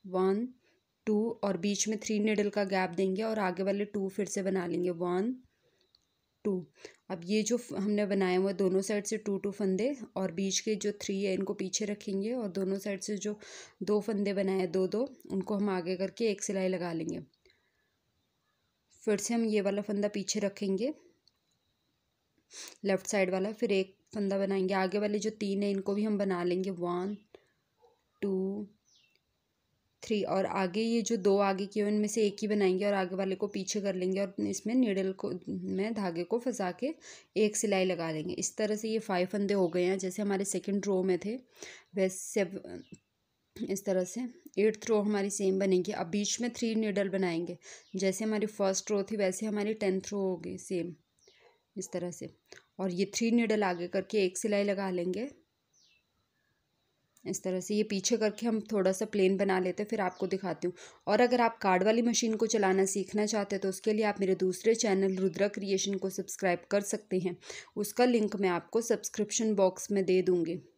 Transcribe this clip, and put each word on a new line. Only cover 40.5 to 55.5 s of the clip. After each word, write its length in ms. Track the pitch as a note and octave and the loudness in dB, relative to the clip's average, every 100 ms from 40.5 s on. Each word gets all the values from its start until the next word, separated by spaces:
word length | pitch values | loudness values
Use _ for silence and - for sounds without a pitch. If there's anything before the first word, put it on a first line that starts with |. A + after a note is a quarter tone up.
| F#3 G3+ G3 G3 | -4 -2 -2 0
रो 160 | F#3 | 2
में 160 | F#3+ F3 | 2 0
थे 180 | G3+ B3 - - - - _ | 0 -8 -12 -20 -18 -18 _
वैसे 560 | G3 F#3+ F#3 - A3 F3 G3 - F3 - - _ _ _ _ _ - | 0 0 0 -4 0 0 -4 -12 -14 -14 -20 _ _ _ _ _ -10
इस 280 | - F#3+ | -6 -4
तरह 200 | G3+ F#3 F#3 | 0 -2 -2
से। 220 | A#3 B3+ - - - | -6 -8 -12 -10 0
एट्थ 280 | G#3+ G#3+ - | 0 0 0
रो 100 | G#3+ | 2
हमारी 320 | G3+ G#3 G3 | 2 0 -2
सेम 280 | G3 F#3+ F#3+ | 0 2 2
बनेगी। 320 | G3 F#3 F3+ | 4 4 2
अब 140 | - E3+ | -4 -2
बीच 320 | G#3 G3+ - | -2 0 -2
में 120 | A#3+ | -4
थ्री 220 | A#3+ A#3 | -2 0
नीडल 340 | A3 G#3+ G3 G3 | 0 0 0 0
बनाएंगे, 480 | F#3+ F#3 E3 F3 F3 - - - F#3+ | 0 0 0 -4 -8 -14 -20 -10 0
जैसे 280 | F#3+ F#3+ | 0 0
हमारी 220 | A3 G#3+ G#3+ | -2 0 -2
फर्स्ट 420 | - G3 F#3+ - | 0 0 0 0
रो 120 | G3+ | -2
थी 140 | G3 G#3+ | 0 0
वैसे 300 | F#3+ F#3 A3 | 0 0 -4
हमारी 280 | G#3 G#3 | -2 -2
टेंथ 260 | G#3+ G3 F#3+ | 0 0 0
रो 160 | - G3+ | -2 -2
होगी 360 | F#3+ F3 E3 F#3 | -2 -4 -8 -12
सेम 360 | - F3+ E3+ D#3+ _ _ _ _ - _ _ G3+ | -4 -4 -4 -8 _ _ _ _ -20 _ _ -12
इस 140 | F#3 | -8
तरह 180 | F3+ F3 | -6 -6
से, 180 | E3 C3+ - _ - _ - | -8 -14 -16 _ -20 _ -6
और 120 | F#3+ | -4
ये 140 | F3 G3 | 0 -2
थ्री 160 | - A3+ | 0 4
नीडल 320 | A#3+ A3 G#3+ | 4 4 2
आगे 240 | G3 F3 F3+ | 2 0 -2
करके 360 | G3 F#3 G#3+ | -4 0 2
एक 140 | F#3 F#3+ | 2 0
सिलाई 260 | G#3+ G3+ | 0 2
लगा 240 | G3+ G3 F#3+ | 2 0 -2
लेंगे 380 | F3+ F3 F#3+ C4+ - _ | -2 -2 -4 -6 -10 _